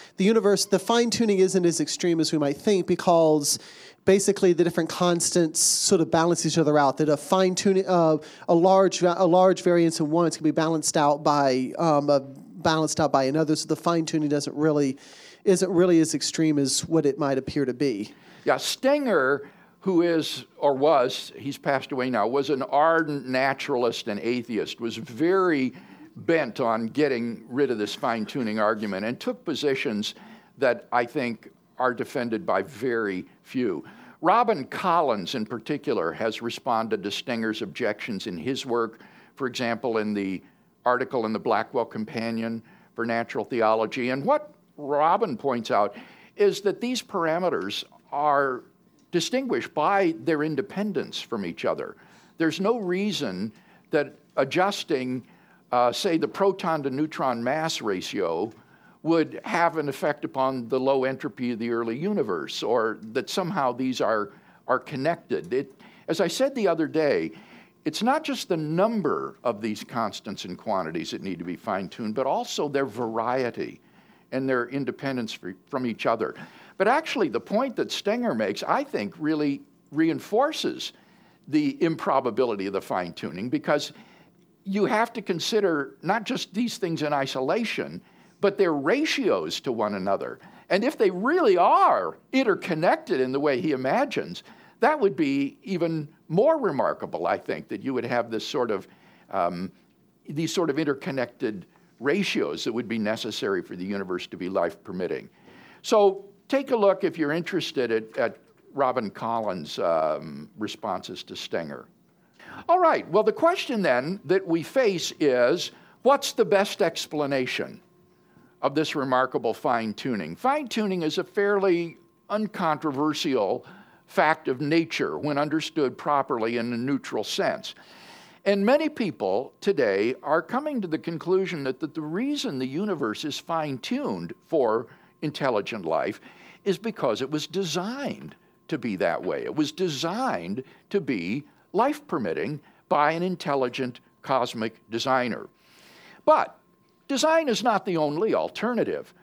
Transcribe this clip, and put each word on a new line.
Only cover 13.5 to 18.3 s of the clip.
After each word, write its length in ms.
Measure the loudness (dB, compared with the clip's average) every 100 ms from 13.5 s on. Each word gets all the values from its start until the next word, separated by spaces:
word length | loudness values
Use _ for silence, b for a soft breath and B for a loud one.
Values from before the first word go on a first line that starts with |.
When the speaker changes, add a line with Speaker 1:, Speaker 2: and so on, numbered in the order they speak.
| 0
Speaker 1:
so 100 | -2
the 80 | -2
fine-tuning 520 | 0 0 0 -2 0
doesn't 280 | 0 -2 0
really, 400 | 2 4 2 -2 B B B B
isn't 260 | 2 2 4
really 300 | 4 6 6
as 140 | 4
extreme 420 | 0 -2 0 2 4
as 260 | 2 0 0
what 180 | 2
it 140 | 2 2
might 200 | 0 0
appear 260 | -2 -2
to 100 | -2
be. 400 | 0 0 -2 -6 -12 B